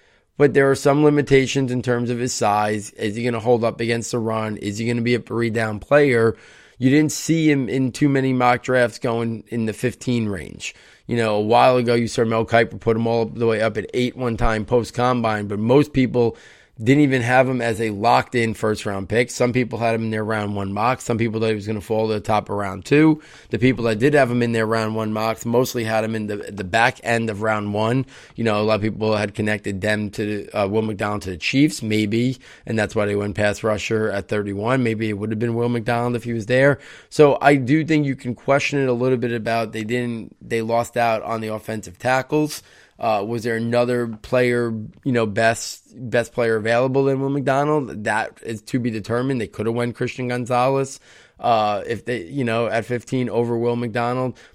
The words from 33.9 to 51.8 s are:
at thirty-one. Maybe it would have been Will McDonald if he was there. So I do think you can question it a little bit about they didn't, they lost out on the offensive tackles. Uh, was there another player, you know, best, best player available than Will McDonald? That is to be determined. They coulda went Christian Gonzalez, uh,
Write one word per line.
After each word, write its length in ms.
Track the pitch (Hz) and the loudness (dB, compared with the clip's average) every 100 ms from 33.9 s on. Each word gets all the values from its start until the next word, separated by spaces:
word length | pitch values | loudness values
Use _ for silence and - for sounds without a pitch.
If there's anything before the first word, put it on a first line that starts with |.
| 110 110 | -2 0
at 160 | 98 95 | -2 -4
thirty-one. 560 | 104 101 98 110 131 | -4 -4 -4 0 0
Maybe 240 | 120 110 110 | 0 0 -2
it 60 | |
would 180 | 101 107 | -4 -4
have 80 | 110 | -4
been 160 | 120 117 | -2 -2
Will 140 | 120 | -2
McDonald 480 | 120 110 120 123 120 | -2 -2 -2 0 -4
if 80 | 117 | -4
he 80 | |
was 140 | 113 107 | -6 0
there. 320 | 127 139 135 - - - | 2 4 2 -4 -20 -2
So 280 | - 143 - | 6 6 8
I 160 | 143 147 | 4 4
do 300 | 120 156 151 | 4 2 2
think 200 | 151 143 | 0 0
you 120 | 131 | -4
can 180 | 123 113 | -6 -6
question 460 | - 139 - 143 | 0 0 2 0
it 80 | 131 | 0
a 40 | |
little 240 | 120 127 127 | 2 2 0
bit 140 | 120 | -2
about 400 | 117 110 113 110 | -4 -2 -2 -4
they 140 | 113 107 | -6 -4
didn't, 500 | 123 120 117 - - | -4 -4 -6 -10 -16
they 200 | 117 117 | -6 -4
lost 360 | 113 117 117 120 | 0 0 0 0
out 260 | 117 110 | 0 0
on 160 | - 113 | -2 -6
the 80 | 110 | -6
offensive 500 | 107 - 110 92 87 | -8 -6 -8 -10 -6
tackles. 680 | 123 131 127 151 151 - - - _ - | 0 0 0 0 0 -4 -16 -20 _ -6
Uh, 260 | 113 107 104 | -2 -2 -2
was 160 | 117 | -4
there 140 | 117 113 | -4 -4
another 500 | 117 120 123 123 120 | 0 0 2 0 -2
player, 680 | 110 - 127 123 120 120 110 107 - | -8 -2 2 2 2 -2 -4 -10 -8
you 80 | 139 | -2
know, 140 | 120 110 | 0 0
best, 580 | 101 113 117 - - _ - 123 | 2 2 2 -4 -14 _ -16 -4
best 220 | 120 113 | -2 -2
player 240 | - 117 110 | 0 0 0
available 480 | 113 117 131 135 | 2 2 2 2
than 160 | 139 135 | 2 0
Will 100 | 135 | -2
McDonald? 760 | 139 135 135 147 151 123 82 107 | -2 0 0 2 0 -2 -6 -2
That 340 | 107 101 - | -2 -4 -8
is 200 | - 110 | -10 -10
to 160 | - 131 | -6 -4
be 100 | 120 | -4
determined. 520 | 110 95 117 131 131 | -4 -4 -2 -2 -4
They 60 | 101 | -6
coulda 240 | - 110 | -6 -4
went 240 | 117 120 - | -2 -4 -4
Christian 340 | 123 - 123 | -6 -6 -6
Gonzalez, 720 | 123 120 123 127 135 135 - _ - - - | -4 -2 0 2 0 -2 -8 _ -20 -20 -6
uh, 460 | 120 113 107 101 | 0 2 2 -2